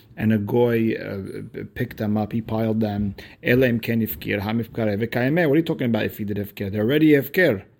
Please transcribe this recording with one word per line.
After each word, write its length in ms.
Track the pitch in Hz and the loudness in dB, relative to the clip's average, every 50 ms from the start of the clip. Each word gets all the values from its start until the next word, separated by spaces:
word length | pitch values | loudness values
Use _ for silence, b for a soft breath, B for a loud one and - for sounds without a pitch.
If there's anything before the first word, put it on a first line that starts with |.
| B B - | B B -8
and 160 | - 113 110 110 | -2 2 2 2
a 40 | |
Goy, 560 | 107 101 104 120 120 120 120 117 113 113 110 - | 2 0 0 2 2 4 4 2 2 2 0 -2
uh, 680 | - - 101 101 98 95 - - 104 104 117 - - 104 104 - | -4 -6 -8 -8 -8 -8 -10 -10 -12 -12 -12 -12 -12 -12 -10 -8
picked 240 | - 123 117 - | -8 -8 -8 -6
them 200 | - 113 104 104 | -6 -4 -2 0
up, 160 | 107 107 101 - | -2 -2 -2 -4
he 80 | 117 | -4
piled 400 | 113 - 113 110 113 110 110 110 | -4 -2 -2 -2 0 0 0 0
them, 340 | 110 104 101 104 104 98 98 B B B B B | 0 -2 -2 -2 -4 -4 -6 B B B B B
Ela 260 | - - 123 131 131 | 0 2 4 4 4
Im 120 | 123 117 113 | 2 2 0
Ken 220 | - - 117 117 | -2 -2 0 0
Hifkir, 400 | 110 107 - - - 110 101 101 | 0 -2 -4 -8 -6 -4 -2 -2
Hamifkare 580 | 95 107 113 117 110 - - 120 113 107 101 101 | -2 -2 -2 -2 -4 -4 -4 -2 -2 -2 0 -2
V'Kayemeh. 480 | 113 110 - 123 120 131 156 180 175 | -2 -2 -2 0 0 2 2 2 2
What 60 | 143 135 | 4 4
are 40 | |
you 60 | 160 165 | 2 2
talking 240 | 165 160 156 143 | 0 -2 -2 0
about 180 | 120 113 107 107 | 0 0 0 0
if 120 | 101 - | -2 -4
he 60 | - 107 | -6 -6
did 140 | 101 104 | -6 -4
Hefker? 340 | 101 101 98 - - 101 98 | -6 -6 -8 -8 -8 -6 -4
They're 120 | 98 104 107 | -2 0 2
already 280 | 117 143 156 156 156 | 2 4 4 6 6
Hefker. 520 | 147 139 123 - - 190 185 151 110 98 - - _ | 6 6 4 2 0 2 4 4 2 0 -4 -12 _